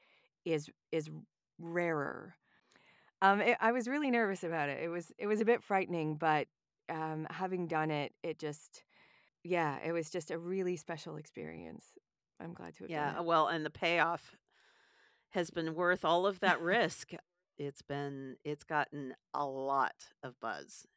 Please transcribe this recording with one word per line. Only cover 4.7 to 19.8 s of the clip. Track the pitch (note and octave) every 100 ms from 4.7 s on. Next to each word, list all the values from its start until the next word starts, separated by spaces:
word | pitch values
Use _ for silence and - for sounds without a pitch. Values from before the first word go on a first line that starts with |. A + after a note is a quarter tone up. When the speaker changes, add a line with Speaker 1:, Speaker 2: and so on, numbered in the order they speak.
| C#3
Speaker 1:
It | E3+
was, | F3 D#3+ -
it | G3+
was | G#3+
a | A3
bit | A#3+
frightening, | - G3 F#3 E3+ D#3 D3+
but, | D#3+ D3+ - _ _ _ -
um, | D#3+ D#3+ D#3 D#3
having | D#3+ F#3 F#3 E3
done | D#3+ D#3
it, | D3+ C#3+ -
it | E3+ D#3
just, | D3+ D3 - - - _ _ _ _ _
yeah, | E3+ F3 D#3 C#3
it | D#3+
was | E3+ D3+
just | F3+ D#3
a | F3+
really | E3+ F#3+ F3+ F3
special | - D#3 E3+ D#3
experience. | D#3 - D#2 E2 E2 D2 - - _ _ _ -
I'm | E3
glad | F3 E3+
to | D#3+
have | F#3
done | D#3+ D3
Speaker 2:
Yeah, | -
Speaker 1:
it. |
Speaker 2:
well, | E3+ E3 D#3
and | D#3+
the | D3+
payoff | - D3 E3+ E3 E3+ - - _ _ _ _ _ _ _ _ _
has | F#3+ E3
been | F3 D#3+
worth | D#3+ F3 F3+
all | D#3+ F3 F#3+
of | F#3
that | G3 D3
Speaker 1:
<laughs> |
Speaker 2:
risk. | E3+ A3 F3 - - - - _ _ -
It's | C#3+ -
been, | - C#3+ C#3+ C#3 C3+ -
it's | D3+ D3
gotten | - D3+ - D3 C3+ - _
a | C#3 C#3+
lot | C3+ C3+ C#3